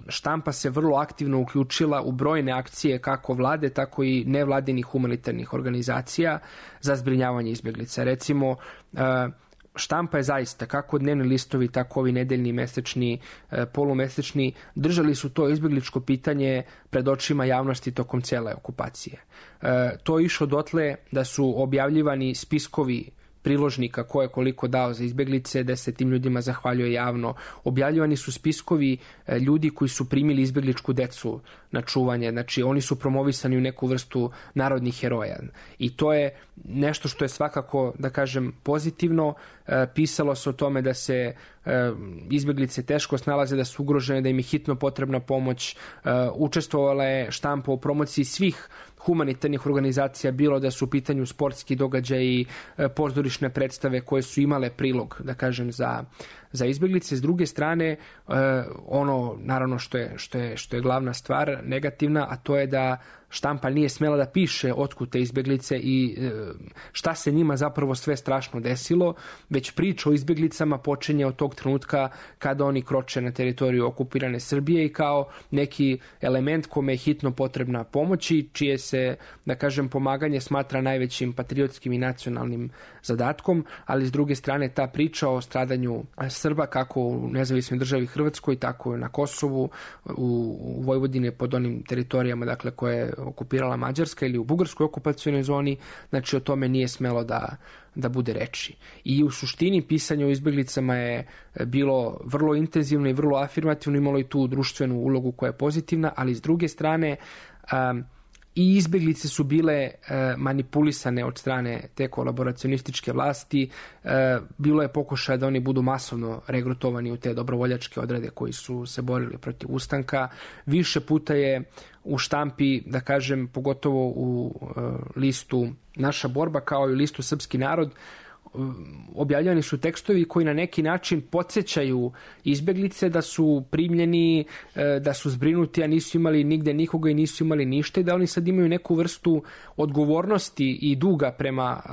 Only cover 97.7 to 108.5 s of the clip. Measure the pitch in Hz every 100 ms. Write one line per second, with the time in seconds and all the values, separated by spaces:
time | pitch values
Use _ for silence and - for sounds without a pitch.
97.7 | - - - 127 127 120 110 123 - -
98.7 | - - - - 139 147 127 131 - 175
99.7 | 190 - 156 - 147 143 139 151 139 131
100.7 | - 131 123 120 120 123 - - - 120
101.7 | 131 139 131 117 - - 143 156 151 156
102.7 | 165 143 147 139 131 147 139 139 - 156
103.7 | 151 151 143 143 139 131 143 131 131 131
104.7 | - 135 123 123 131 127 123 127 123 143
105.7 | 156 160 165 160 - 131 117 151 165 165
106.7 | - 156 160 156 139 - - - - -
107.7 | 131 131 123 123 - - - -